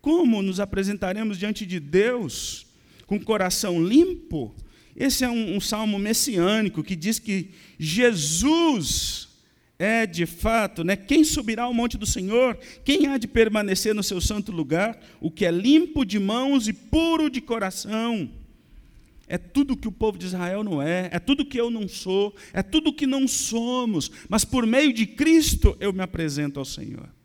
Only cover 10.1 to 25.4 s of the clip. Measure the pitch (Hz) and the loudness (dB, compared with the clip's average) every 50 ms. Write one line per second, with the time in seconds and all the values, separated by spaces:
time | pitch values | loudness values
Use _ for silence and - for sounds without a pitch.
10.1 | 165 165 170 165 - - - 220 226 226 214 196 - 170 165 175 202 202 - - | -2 -4 -4 -4 -4 -2 0 2 2 2 0 0 -4 -4 0 0 0 -2 0 4
11.1 | 269 320 302 302 - 302 226 214 226 220 240 247 247 233 240 240 - - 214 - | 6 6 6 6 4 -2 -2 -2 -2 -2 -2 -2 0 0 0 0 -2 -4 -4 -4
12.1 | - - 185 190 220 240 262 254 220 - - - - - - - 285 - 285 277 | -4 -2 -2 0 2 4 4 2 0 -4 -12 -20 -20 -4 0 2 4 4 4 2
13.1 | 277 262 220 - - 226 226 220 208 214 208 196 190 - - 220 214 214 190 - | 2 -2 -4 0 2 4 4 4 4 0 0 0 -2 0 0 -2 -2 -2 -2 -4
14.1 | 202 180 - - 214 208 196 - 185 165 151 127 151 170 202 226 220 - - - | -4 -2 -2 -2 -2 -2 -6 -6 -4 -4 -2 0 0 0 0 -2 -4 -10 -18 -20
15.1 | - _ - 175 - - 202 175 170 175 202 254 294 320 339 349 311 294 262 185 | -18 _ -6 -6 -2 0 0 2 2 2 4 6 6 6 4 2 -2 -2 -2 0
16.1 | 202 208 196 196 220 240 262 277 285 269 214 214 - - - - - 320 330 330 | 0 0 0 0 0 0 0 2 2 2 2 0 -6 -6 -8 -2 0 0 2 2
17.1 | 330 320 311 294 254 254 - - 233 226 202 190 - - - 202 214 220 226 240 | 2 2 0 0 -2 -6 -6 -4 -4 -4 -4 -6 -6 -8 -8 -6 -4 -4 -2 -2
18.1 | 233 214 151 117 - - - - - _ _ _ - - - - _ - _ _ | -2 -4 -6 -8 -10 -18 -20 -20 -20 _ _ _ -20 -20 -20 -20 _ -20 _ _
19.1 | _ - _ - 175 175 - - - 269 285 277 254 - - 226 185 - 220 220 | _ -20 _ -8 -8 -8 -8 -4 0 0 0 0 -2 -4 -6 -10 -6 -2 -2 -2
20.1 | 202 175 175 180 185 180 175 175 190 208 220 202 175 143 139 156 175 180 185 175 | -2 -4 -8 -8 -6 -4 -4 -4 -4 -4 -4 -4 -2 -2 -2 -2 -2 -2 -4 -4
21.1 | 170 175 - - 277 285 285 285 - 240 233 233 233 220 208 180 - - - 185 | -6 -6 0 0 0 0 -2 -4 -2 -4 -2 -2 -2 -6 -6 -8 -8 -10 -6 -4
22.1 | 185 196 202 208 202 - - - - 190 190 196 - 311 311 311 294 - 285 262 | -2 -2 -2 -2 -6 -14 -20 -8 -6 -6 -4 0 0 2 2 2 -2 0 -2 0
23.1 | 262 269 269 262 - - - - 220 233 233 240 247 254 247 226 202 156 - - | 0 0 0 0 0 -2 -4 -4 -4 -4 -2 -2 -2 -2 -2 -2 -2 -2 -4 -4
24.1 | - - - - 185 220 - - - 254 233 220 226 269 302 294 240 220 220 202 | -10 -18 -8 0 0 0 0 2 0 2 2 4 4 6 4 4 2 0 -2 -4
25.1 | - - 294 320 320 320 | 0 0 4 6 6 6